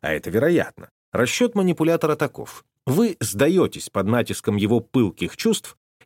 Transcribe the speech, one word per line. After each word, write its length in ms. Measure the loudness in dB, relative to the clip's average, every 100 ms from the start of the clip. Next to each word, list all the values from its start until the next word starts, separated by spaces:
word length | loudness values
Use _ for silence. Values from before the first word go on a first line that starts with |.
а 120 | -6
это 180 | -4 -2
вероятно, 600 | 0 2 0 -2 -10 -20 _ _
расчет 420 | -2 0 0 0
манипулятора 600 | 2 0 2 2 2 0 0
таков. 480 | -4 -6 -16 -16 _ _ -2
Вы 300 | 2 2 0
сдаетесь 720 | -6 0 2 4 0 -2 -8
под 180 | -4 0
натиском 480 | 0 0 -4 -2 0
его 240 | 2 0
пылких 560 | 0 0 0 -2 -8 -4
чувств 400 | -2 -2 -4 -20 _ _